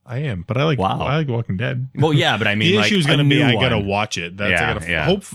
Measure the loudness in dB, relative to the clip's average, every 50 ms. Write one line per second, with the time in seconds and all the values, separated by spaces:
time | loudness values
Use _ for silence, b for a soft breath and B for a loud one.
0 | _ -10 -8 -6 -6 -4 -6 -6 -6 -4 -2 0 0 0 0 0 0 -2 -2 -2
1 | -2 -2 -2 -2 -2 -2 -4 -4 -4 -4 -4 -4 -4 -4 -4 -6 -6 -6 -2 0
2 | 0 2 2 2 2 2 2 2 0 0 0 2 2 2 4 4 2 2 2 2
3 | 2 2 2 2 4 4 4 4 4 2 2 2 2 0 0 0 -2 -2 -2 -2
4 | -2 -4 -6 -8 -8 -8 -8 -4 -2 0 2 2 0 0 -2 -4 -4 -2 -2 0
5 | 2 0 0 0 -2 -10